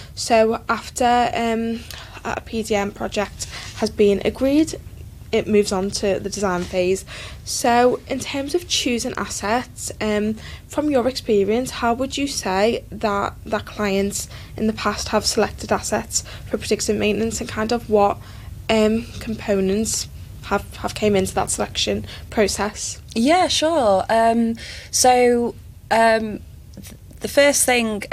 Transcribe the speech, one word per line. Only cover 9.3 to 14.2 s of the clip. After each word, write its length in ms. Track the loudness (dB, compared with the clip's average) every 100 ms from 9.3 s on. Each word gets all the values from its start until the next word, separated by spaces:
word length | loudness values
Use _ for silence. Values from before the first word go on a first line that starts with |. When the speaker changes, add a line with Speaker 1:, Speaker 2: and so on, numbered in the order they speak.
| -4 0 0 -2 -8 -10 -4
Speaker 1:
um, 340 | -2 0 0 -4 -8 -16 -8
from 240 | -4 0
your 160 | 2 2
experience, 640 | -2 2 2 4 2 -2
how 240 | -2 0
would 220 | 0 -2 -2
you 100 | -4
say 580 | -2 -2 2 2 2 -4
that, 440 | -4 -2 0 -2 -6
that 200 | -6 -6
clients 640 | -4 -4 -2 0 0 -4